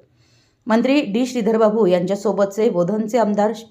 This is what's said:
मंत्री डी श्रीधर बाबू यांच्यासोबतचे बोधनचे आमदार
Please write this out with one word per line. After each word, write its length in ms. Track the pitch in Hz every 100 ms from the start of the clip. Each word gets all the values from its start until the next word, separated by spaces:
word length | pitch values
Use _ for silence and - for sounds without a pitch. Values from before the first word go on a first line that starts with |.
| _ _ _ _ _ _ -
मंत्री 340 | 220 247 277
डी 260 | 254 202 254
श्रीधर 300 | 247 214 220
बाबू 300 | 220 214 190
यांच्यासोबतचे 840 | 180 180 202 220 190 196 220 226
बोधनचे 480 | 175 175 214 214 247
आमदार 340 | 208 202 208 226 -